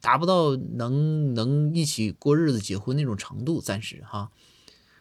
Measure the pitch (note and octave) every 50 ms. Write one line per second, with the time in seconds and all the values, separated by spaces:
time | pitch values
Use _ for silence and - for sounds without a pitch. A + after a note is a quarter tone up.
0 | - A#2 B2 C#3+ E3+ F3+ F#3+ F3 D#3+ D3 C3+ C3 B2+ A2 A#2 A#2+ A#2 A#2+ C3+ C#3+
1 | D3+ D#3 D#3 D#3 D3+ C#3 A#2+ A2+ A2 B2+ C#3+ D3 D3+ D3+ D#3+ E3+ D#3 D3 - -
2 | A2 G#2 F2 - - C#3+ D3 D#3+ E3+ D3+ B2+ G#2+ G2 - F#2+ G2 - B2+ C3 D3
3 | D3 B2+ G#2+ G2+ - - - G2+ A#2+ D3+ E3+ G#2+ - - G2 G#2+ G#2+ - - -
4 | - - - G#2 G#2 - - _ _ _ _ _ _ - - _ _ _ _ _